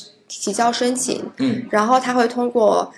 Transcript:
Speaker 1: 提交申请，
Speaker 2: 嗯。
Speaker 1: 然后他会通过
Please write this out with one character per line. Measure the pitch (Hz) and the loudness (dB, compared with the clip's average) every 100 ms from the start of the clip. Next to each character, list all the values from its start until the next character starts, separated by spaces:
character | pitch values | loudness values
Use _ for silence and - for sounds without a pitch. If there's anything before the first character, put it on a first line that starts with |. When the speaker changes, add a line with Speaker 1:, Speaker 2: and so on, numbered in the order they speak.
| - _ - | -12 _ -18
Speaker 1:
提 | - - | -10 -6
交 | 196 233 | 0 0
申 | 233 247 | 0 -2
请， | 254 - - - - | -2 -4 -4 -6 -4
Speaker 2:
嗯。 | 262 214 - | -2 -2 -2
Speaker 1:
然 | 214 220 | 0 2
后 | 254 | 2
他 | 254 | 2
会 | 247 233 | 0 0
通 | 247 240 | 0 0
过 | 240 208 175 - | 2 4 4 0